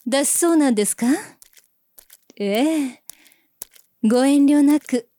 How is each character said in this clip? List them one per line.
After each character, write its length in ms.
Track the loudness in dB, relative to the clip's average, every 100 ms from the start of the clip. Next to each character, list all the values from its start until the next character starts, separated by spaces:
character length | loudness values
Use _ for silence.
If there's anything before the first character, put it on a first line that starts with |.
| -6
出 180 | -4
し 60 | -2
そ 220 | -2 0
う 40 | 2
な 160 | 2
ん 40 | 0
で 100 | -2
す 100 | -2
か？ 120 | -2 -4 -6 _ -20 _ _ _ _ _ _ _ _ -10
え 480 | -6 -2 -2 -2 -6
え。 180 | -10 _ -20 _ _ _ -20 -20 _ _ -6
ご 220 | -2 2 2
遠 200 | 4 4
慮 160 | 4
な 180 | 4 2
く。 300 | -2 -6 -8